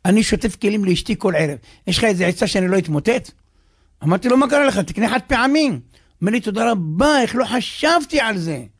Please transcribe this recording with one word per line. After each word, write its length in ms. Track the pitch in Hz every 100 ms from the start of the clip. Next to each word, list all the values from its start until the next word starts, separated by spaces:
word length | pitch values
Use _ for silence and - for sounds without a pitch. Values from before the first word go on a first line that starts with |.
| 175
אני 180 | 208
שוטף 340 | 220 208 226 -
כלים 280 | 202 214 190
לאשתי 300 | 175 - 196
כל 160 | 196 156
ערב. 220 | 156 143 - - -
יש 120 | 175
לך 60 | 226
איזה 220 | 185 180
עצה 200 | 180 214
שאני 220 | 202 185
לא 100 | 190
אתמוטט?" 520 | 165 151 175 247 - - _ _ _ _ _ _
אמרתי 260 | 151 - 254
לו, 80 | 254
"מה 140 | 277
קרה 160 | 285 285
לך? 120 | 196
תקנה 300 | 165 170 214
חד 100 | 240 -
פעמי." 440 | 254 254 294 294 147 - _ _ _
אומר 120 | 180
לי, 80 | 233
"תודה 300 | 214 202 233
רבה, 520 | 220 160 156 285 294
איך 140 | 233 240
לא 80 | 240
חשבתי 760 | 240 - - 302 339 285 302
על 180 | 226 202
זה?" 260 | 165 147 113 _